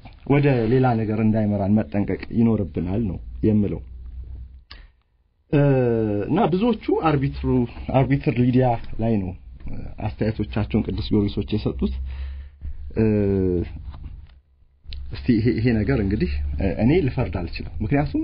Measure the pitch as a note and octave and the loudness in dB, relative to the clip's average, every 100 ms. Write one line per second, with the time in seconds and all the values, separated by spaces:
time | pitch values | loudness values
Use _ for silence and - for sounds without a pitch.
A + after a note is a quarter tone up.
0 | - - - C#3+ C#3+ B2 A2 C3 B2+ A2+ | -20 -8 0 4 4 2 4 4 4 2
1 | G#2+ G#2+ A2 A2 G#2 G2+ F#2+ G#2+ - G2+ | 0 2 2 2 2 2 2 2 2 -2
2 | F#2 F#2 - A2+ A#2 G#2+ F2 - F2 G#2 | -2 -4 -2 2 4 2 0 -4 -4 -2
3 | G#2+ E2 - - G#2+ G#2+ G2 E2 - - | -4 -6 -10 -2 2 4 2 -2 -10 -14
4 | - - - - - - - - - _ | -14 -14 -12 -14 -14 -18 -20 -20 -20 _
5 | _ _ _ _ _ D3+ C#3+ C3 A#2+ A2+ | _ _ _ _ _ 4 6 6 4 2
6 | G#2+ G#2 - E3 A#3+ F#3 A#3+ A3+ - G#4 | 2 0 0 2 2 2 2 0 0 0
7 | D#3+ D3 C#3 C#3+ C3 B2+ A#2+ - - B2+ | 2 2 0 -2 0 0 0 -4 0 2
8 | C3 C#3+ D3 A#2 B2 B2 B2+ A#2 - - | 2 2 0 2 4 4 4 0 -4 -2
9 | A2+ A2 F2+ F2+ - - - - - - | 0 0 -2 -8 -14 -12 -8 -8 -8 -8
10 | A2 - A2 G#2+ G#2 G#2+ G#2 A2 - F#2+ | -6 -2 -2 -2 -4 -2 0 0 -2 -4
11 | - G#2+ G2+ G#2 - G#2+ A#2 - G#3 - | 0 2 2 -2 -2 -2 -2 -2 -4 -4
12 | - - - - - - - - - - | -8 -8 -10 -10 -14 -12 -10 -10 -6 0
13 | A2 G#2+ G2+ G2 F#2 F2 F#2 - - - | 2 2 2 2 2 0 -2 -8 -12 -14
14 | - - - - _ _ _ _ - - | -14 -16 -18 -20 _ _ _ _ -14 -12
15 | - - - A2+ A#2 A2 A#2+ A2+ G#2 C3 | -10 -4 0 2 2 2 2 2 2 0
16 | G2 A2 F3 - - - F#2+ C#2 A2+ F3+ | 0 0 -2 -2 -2 -2 -2 2 4 4
17 | C3+ - G#2 F#2 E2+ - - - G#2 C#3+ | 2 -2 -2 -4 -6 -8 -8 -6 0 0
18 | D3 D4+ | 0 -2